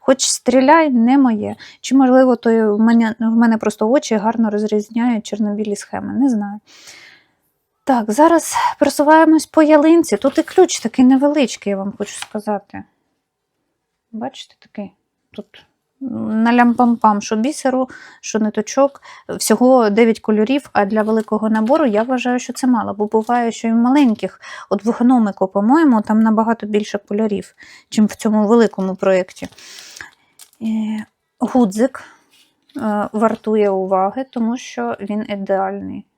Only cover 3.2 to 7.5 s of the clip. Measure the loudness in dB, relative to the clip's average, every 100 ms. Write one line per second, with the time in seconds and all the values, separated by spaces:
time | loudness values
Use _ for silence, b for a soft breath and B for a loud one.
3.2 | -2 2 2 2 -2 -2 0 0 0 -2
4.2 | -2 -2 -2 -2 -2 -4 -4 -4 -2 -2
5.2 | -6 -6 -4 -4 -6 -8 -8 -10 -8 -2
6.2 | 0 0 -6 -12 B B B B B B
7.2 | B B _